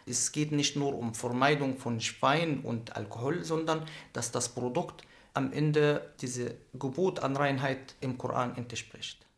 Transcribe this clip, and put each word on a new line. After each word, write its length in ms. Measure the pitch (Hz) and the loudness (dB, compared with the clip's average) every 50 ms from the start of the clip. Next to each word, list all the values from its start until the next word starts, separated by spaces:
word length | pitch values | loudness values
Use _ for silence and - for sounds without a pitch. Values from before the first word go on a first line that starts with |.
| - | -8
Es 260 | - 120 - - - - | -4 -2 0 0 0 0
geht 180 | 147 151 151 | 0 0 2
nicht 240 | 151 147 143 139 - | 2 2 2 2 2
nur 240 | 143 143 139 139 - | 0 0 0 0 -2
um 140 | 120 117 110 | -2 -4 -4
Vermeidung 640 | - - 123 120 123 131 143 151 139 139 135 131 | -4 -2 -2 2 4 6 6 6 4 2 0 0
von 240 | - - 123 117 110 | -2 -2 -2 -2 -2
Schwein 600 | - - - - - 131 143 160 - 165 147 135 | -2 -4 0 2 4 4 4 4 2 0 0 -2
und 360 | - - 123 117 117 - - | -2 -4 -4 -4 -6 -6 -8
Alkohol, 480 | 113 110 104 104 113 123 139 160 180 165 | -8 -8 -6 -6 -4 -2 -2 -2 -2 -2
sondern 380 | 160 165 160 160 165 160 160 156 - - - - - - | -2 -2 0 0 0 0 0 -2 -6 -12 -14 -14 -10 -6
dass 180 | - 123 - - | -6 -4 -2 -2
das 160 | 123 - - | -2 -2 -2
Produkt 560 | - - 123 123 123 135 131 - - - - - - - - - - | -2 -2 -2 0 0 0 -2 -2 -6 -14 -18 -20 -20 -20 -20 -6 -2
am 180 | 135 135 131 135 | -2 0 0 2
Ende 640 | 139 151 156 151 151 147 147 147 147 - - - - - | 2 2 4 6 6 6 6 4 2 -2 -8 -10 -8 -6
diese 340 | 123 123 123 123 - - - - - - | -6 -4 -4 -4 -4 -6 -10 -14 -16 -8
Gebot 460 | 131 135 135 139 - 185 185 - - | -4 -4 -2 0 2 2 2 2 2
an 180 | - 131 135 | 0 0 2
Reinheit 580 | 139 143 139 139 127 143 135 135 135 - - - - | 4 4 4 4 2 2 0 0 -2 -6 -12 -10 -6
im 160 | 143 131 123 | -4 -4 -2
Koran 400 | - - 120 - - 123 123 - | -2 -2 -2 0 0 0 0 -2
entspricht. 640 | - 120 - 113 - - - - - - - - - - _ _ | -4 -8 -6 -8 -8 -8 -10 -12 -12 -12 -12 -12 -14 -20 _ _